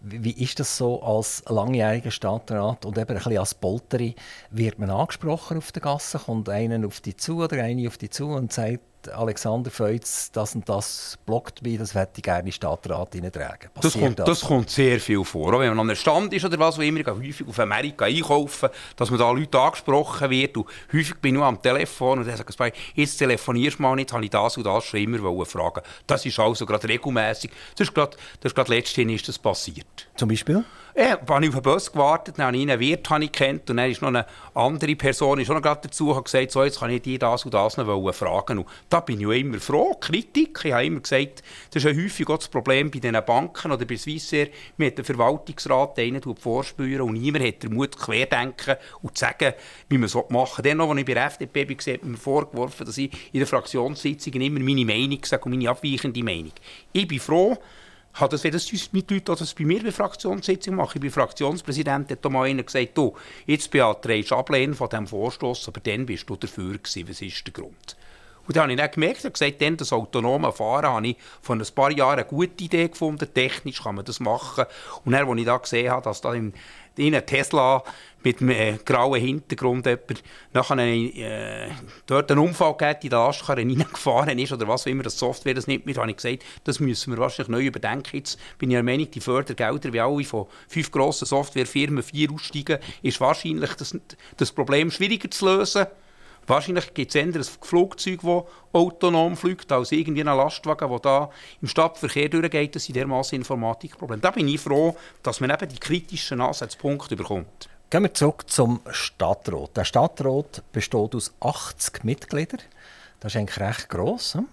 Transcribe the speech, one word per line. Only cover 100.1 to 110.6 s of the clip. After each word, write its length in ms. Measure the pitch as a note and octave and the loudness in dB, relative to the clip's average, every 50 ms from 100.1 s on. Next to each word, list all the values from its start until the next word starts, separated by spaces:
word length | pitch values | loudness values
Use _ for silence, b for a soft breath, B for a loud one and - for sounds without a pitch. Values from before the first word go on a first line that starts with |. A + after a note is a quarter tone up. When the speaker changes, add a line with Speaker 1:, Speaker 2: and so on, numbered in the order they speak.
| D3 D3 | -2 0
Speaker 2:
ein 60 | D3+ | 2
Lastwagen, 600 | D3+ C#3 C3 C#3 D3+ - - - D3+ D3+ D3 D#3 | 2 4 4 4 2 0 -4 -2 -2 -2 0 0
der 120 | C3+ B2 A#2 | -2 -2 0
da 300 | - C#3 C3+ C#3 D3 C#3+ B B B B B B | 2 4 4 4 2 0 B B B B B B
im 80 | - | -8
Stadtverkehr 600 | - - - D#3+ E3 - - - C3+ - D3 C#3+ D3+ | -2 2 4 4 4 2 -2 -6 -2 0 0 0 2
durchgeht. 460 | E3+ E3 D#3+ D#3+ - D3+ D3 D3 - | 2 2 0 2 0 0 -2 -2 -4
Das 80 | D#3 - | -8 -8
sind 120 | - C3 | -4 -2
dermassen 420 | B2+ C3+ C#3 C3+ B2+ C3+ - - | -2 -2 0 0 -2 -2 -2 -4
Informatikprobleme. 840 | C3 A#2+ - C3+ A#2+ A2+ A2+ A#2 - - - - - - - A2+ G#2 | -6 -4 -4 -4 -2 -2 -2 -2 -4 -8 -16 -12 -12 -8 -8 -6 0
Da 80 | - F3+ | 0 0
bin 180 | - B3 D#3+ | 2 2 0
ich 140 | C#3 C#3+ D3 | 0 0 -2
froh, 340 | - - C#3+ C#3+ D#3 E3+ E3 B B B B B - | 0 2 2 4 4 2 0 B B B B B -4
dass 160 | C3 A#2 - | -4 -2 0
man 100 | C3 B2+ | 0 0
eben 180 | D3 - G3 | 0 -2 -2
die 120 | D3+ B2+ - | -8 -10 -12
kritischen 640 | - - D#3 F3+ E3+ - F#3+ - - - C#3 A#2+ | -4 -2 -2 -2 -2 -6 -10 -8 -6 -6 -2 -2
Ansatzpunkte 720 | B2 C3 - - - A2 - - - C#3+ C#3+ C#3 - - A#2 | -2 -2 -2 -4 -8 -10 -10 -4 -2 -2 -2 -2 -4 -8 -6
bekommt. 520 | - - - G#2 F#2 E2 - - - - b b b b _ | -6 -4 -4 -4 -6 -6 -8 -16 -20 -20 b b b b _
Speaker 1:
Gehen 140 | - E3 G#3 | 2 2 2
wir 100 | F#3+ - | 2 2
zurück 340 | - D3 D3+ D3+ - - | 4 2 2 2 0 -8
zum 340 | - - - B2+ A#2 B2 A2+ - - | -2 2 4 4 4 4 -2 -4 -6
Stadtrat. 840 | - - - - _ - F2+ E2 G2+ - - - E2+ - C#2 - - | -6 -4 -4 -6 _ 0 2 2 2 0 -2 -6 -6 -6 -6 -6 -4
Der 100 | - G#2 | -2 -2
Stadtrat 760 | - - - D3+ E3 - - C#3 C3+ C3 C#3 D3+ - - - | 2 4 4 4 4 2 0 0 0 2 0 -2 -4 -12 -16